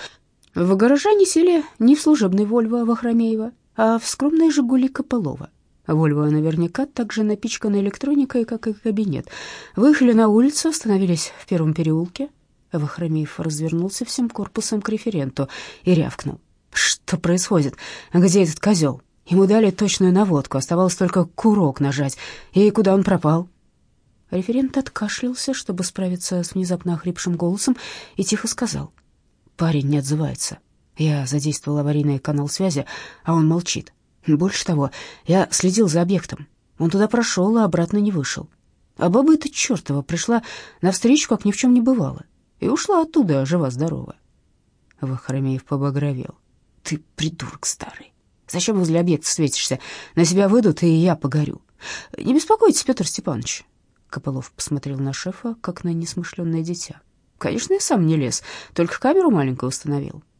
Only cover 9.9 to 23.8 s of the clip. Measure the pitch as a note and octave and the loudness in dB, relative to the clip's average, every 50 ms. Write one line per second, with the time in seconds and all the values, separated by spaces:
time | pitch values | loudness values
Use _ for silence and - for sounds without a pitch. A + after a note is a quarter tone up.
9.9 | D4+ D4 C4 A#3+ A#3 A3 A3+ G#3+ G#3 A3 B3 C#4 D4 - - D#4+ D#4 - - A3+ | 6 6 6 6 6 6 6 6 6 6 4 4 2 0 -2 -2 -2 -2 -2 0
10.9 | G3+ F#3+ G3 F3+ F3 D#3 - - - - - - F#3+ E3+ D#3+ D#3 D#3 D#3+ E3 D#3 | 0 2 2 2 0 0 -2 -8 -12 -16 -6 -2 0 0 2 0 0 0 0 0
11.9 | D#3 D#3+ E3+ F3+ - - C4+ D4 - _ _ _ _ _ _ _ - E3 D3 C#3+ | 0 0 -2 -4 -6 -8 -10 -10 -10 _ _ _ _ _ _ _ -6 -4 -4 -4
12.9 | - - E3+ D#3+ D#3+ D#3 D3+ C#3 - - E3 E3 D3+ D3 D#3 D#3+ E3+ E3+ F3 G3 | -4 -6 -4 -2 -2 -2 -2 -4 -6 -6 -6 -6 -4 -4 -4 -2 -2 -2 -2 -4
13.9 | - - B3 - - - A#3+ A#3 - - G3+ - - - A3 - A3+ G#3+ - - | -6 -8 -8 -6 -4 -4 -4 -4 -4 -6 -10 -6 -6 -6 -4 -4 -4 -4 -2 -4
14.9 | G#3+ G#3+ - A#3 G3+ D#3+ C#3 C3 - - C#3 C3+ - - - - - - - F3+ | -4 -4 -4 -4 -4 -4 -4 -4 -4 -6 -6 -6 -8 -12 -16 -18 -20 -4 0 2
15.9 | F3+ D#3+ D3+ C3 - - - C#3+ - - - _ _ _ _ _ - - - - | 2 2 2 0 -4 -8 -10 -10 -10 -10 -16 _ _ _ _ _ -4 -2 -2 -2
16.9 | - - _ - - D#3+ - E3+ F3 F3+ F3+ - G#3+ E3+ C#3+ C#3 - - - - | -2 -4 _ -6 -4 -2 0 0 0 0 0 0 2 2 2 0 -4 -8 -16 -18
17.9 | - - - - - F3 F3+ G3 E3+ G3+ F#3+ D#3+ D#3 - - G3 G#3+ E3+ D#3 C#3 | -18 -18 -12 0 2 4 4 6 6 4 4 2 0 -2 0 2 2 4 2 0
18.9 | B2+ - - _ _ _ _ - E3+ F#3 G3 F#3+ G#3 A3 A3 G3 F#3 - G#3+ G3 | 0 -4 -10 _ _ _ _ 0 4 4 6 6 6 6 4 4 2 0 0 -2
19.9 | - - F#3+ F#3 F3+ F#3 G#3+ F#3+ E3+ C#3+ C3 - - C3+ - - E3+ E3+ F#3 F#3 | 2 2 2 4 4 4 4 4 2 0 0 -2 -4 -4 -2 0 0 2 2 2
20.9 | F3 - F#3+ F3 - F#3 E3+ E3+ - - - A3+ G#3 G#3 F3+ C#3+ C3 - C#3+ C#3+ | 2 0 0 0 2 0 0 0 -2 0 2 4 4 4 4 2 2 0 0 0
21.9 | C3 C3+ C#3+ C#3 - - - - - - - - - F#3+ G3+ G#3 G#3 A3 G#3 F#3+ | 0 0 -2 -4 -4 -8 -14 -18 -18 -18 -20 -2 2 4 4 6 4 4 4 4
22.9 | F#3+ G3 F#3 - F#3+ E3 - D3+ D#3 E3 F3+ - _ _ _ _ _ _ | 4 4 4 2 2 2 2 2 2 0 -2 -6 _ _ _ _ _ _